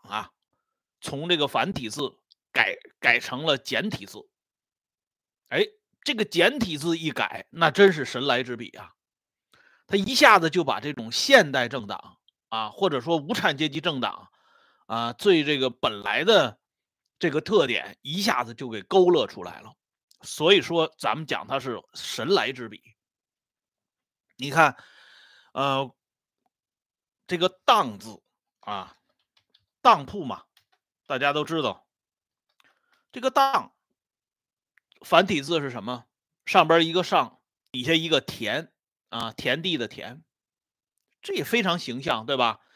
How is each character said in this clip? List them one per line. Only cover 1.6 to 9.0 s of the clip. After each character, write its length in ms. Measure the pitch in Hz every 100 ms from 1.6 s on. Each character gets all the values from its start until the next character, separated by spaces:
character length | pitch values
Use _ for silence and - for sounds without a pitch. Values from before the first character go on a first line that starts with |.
| 143
体 180 | 175 113
字 300 | 139 139 - _ _ _
改， 260 | 127 98 - - _
改 200 | 135 120
成 240 | - 127 156
了 120 | 139
简 320 | - 117 196
体 160 | - 101
字。 240 | 104 - _ _ _ _ _ _ _ _ _ _ _ _
哎， 180 | 131 - - _ _
这 100 | -
个 120 | 240 214
简 340 | 170 180 285
体 180 | 208 151
字 200 | 160 165
一 140 | 160
改， 360 | 131 110 - -
那 220 | 160 160
真 220 | 147 196
是 100 | 156
神 220 | 127 123 139
来 160 | 123
之 140 | 127 117
笔 140 | 113
啊。 220 | - - _